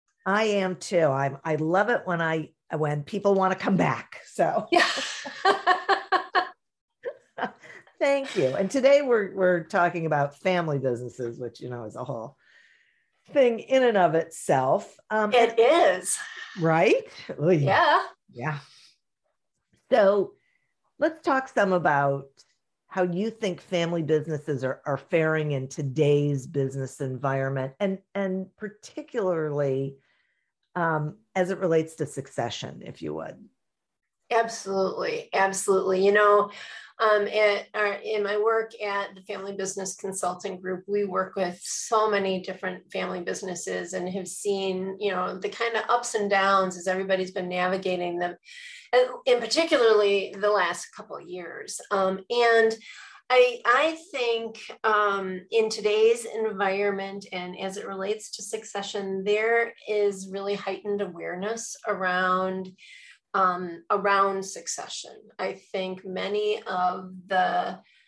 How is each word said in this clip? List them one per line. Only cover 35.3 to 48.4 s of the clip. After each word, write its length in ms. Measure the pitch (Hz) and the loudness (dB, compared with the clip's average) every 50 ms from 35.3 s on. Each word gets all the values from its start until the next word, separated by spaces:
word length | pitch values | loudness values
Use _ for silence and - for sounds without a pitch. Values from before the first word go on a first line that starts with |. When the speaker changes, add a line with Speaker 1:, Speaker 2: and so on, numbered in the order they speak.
| - | 0
Speaker 2:
Absolutely. 720 | 190 196 196 190 190 - 208 190 190 - 190 190 185 196 | 0 2 2 0 -2 0 2 2 2 4 2 2 4 4
You 60 | 202 | 6
know, 400 | 202 214 208 208 208 208 208 - - - - - - - - - _ - | 6 6 6 8 6 6 4 0 -6 -14 -16 -16 -16 -18 -18 -18 _ 0
um, 280 | 226 214 208 208 202 | 4 4 4 4 2
at 400 | - - 214 214 208 202 196 - - - | 0 2 2 4 4 2 0 -4 -6 -4
our, 200 | 214 208 202 196 | -2 -2 -2 -2
in 300 | - 208 214 220 214 202 | -4 -6 -4 -2 -2 -2
my 140 | 196 208 | -2 -2
work 340 | 208 208 226 226 226 220 226 - - | 0 2 2 2 0 -2 -4 -8 -8
at 340 | 208 202 202 202 196 - 196 | -6 -4 -4 -4 -6 -6 -10
the 60 | 190 | -16
Family 320 | - - 202 190 190 202 196 | -12 -10 -10 -8 -8 -8 -6
Business 420 | 196 190 190 - 196 190 190 - | -6 -6 -6 -6 -6 -8 -8 -8
Consulting 640 | - - 190 185 - - 180 180 180 - 196 185 180 | -8 -8 -8 -6 -4 -4 -4 -4 -6 -8 -10 -10 -8
Group, 220 | 190 185 185 180 - | -8 -8 -8 -8 -6
we 160 | 196 202 208 202 | -4 -2 -2 -2
work 320 | 190 180 190 190 185 - | -2 -2 -2 -2 -2 -4
with 240 | 196 185 175 185 - | -4 -4 -4 -4 -8
so 500 | - - - - - - 226 220 214 214 | -10 -10 -8 -8 -4 0 2 2 4 4
many 300 | 208 196 190 190 190 185 | 2 0 0 0 -2 -4
different 480 | 185 196 185 - - 185 180 - - 185 | -6 -8 -10 -8 -8 -8 -8 -10 -14 _
family 300 | - 185 180 180 185 180 | -8 -6 -6 -4 -6 -6
businesses 720 | 175 190 185 - 202 185 180 175 - 190 180 180 175 175 190 | -6 -6 -8 -6 -6 -8 -8 -8 -6 -6 -6 -6 -6 -6 -6
and 140 | 185 180 185 | -6 -6 -6
have 180 | 185 196 180 | -6 -6 -8
seen, 680 | 180 - - - 202 196 190 190 190 185 185 190 190 190 - | -8 -12 -6 -4 -2 -2 0 -2 -2 -2 -4 -4 -6 -6 -4
you 120 | 208 202 | -4 -2
know, 260 | 185 180 185 185 185 | -2 -2 -4 -4 -6
the 120 | 185 208 208 | -6 -8 -8
kind 260 | - - 233 233 226 | -4 -4 -4 -2 -2
of 80 | 214 - - | -4 0 0
ups 240 | 240 - 240 - - | 0 0 0 -2 -2
and 160 | 220 202 202 | -2 0 2
downs 480 | 196 196 190 196 196 190 190 185 185 | 2 2 4 4 4 4 2 0 -2
as 100 | 180 175 | -4 -4
everybody's 440 | 190 185 190 190 190 190 185 185 185 | -2 -2 -2 0 0 0 0 0 -4
been 180 | - 196 180 180 | -6 -6 -6 -4
navigating 720 | 180 180 180 180 190 185 185 185 180 175 175 175 175 175 | -2 -2 0 0 -2 -2 -2 -2 -2 -2 -4 -4 -2 -2
them, 160 | 175 175 175 - | -4 -4 -6 -10